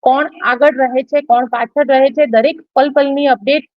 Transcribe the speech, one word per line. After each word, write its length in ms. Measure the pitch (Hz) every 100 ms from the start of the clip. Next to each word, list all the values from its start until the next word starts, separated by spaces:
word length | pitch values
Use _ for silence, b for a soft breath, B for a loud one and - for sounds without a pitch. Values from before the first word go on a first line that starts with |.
કોણ 300 | 262 262 302 -
આગળ 320 | - 247 294 262
રહે 260 | 262 254
છે, 180 | 269 294
કોણ 260 | 285 240 247
પાછળ 400 | 240 233 - 277
રહે 240 | 262 269
છે, 160 | 277 294
દરેક 340 | 220 247 320 _
પલ 160 | - 285
પલની 360 | 285 277 277 285
અપડેટ 380 | 240 202 302 -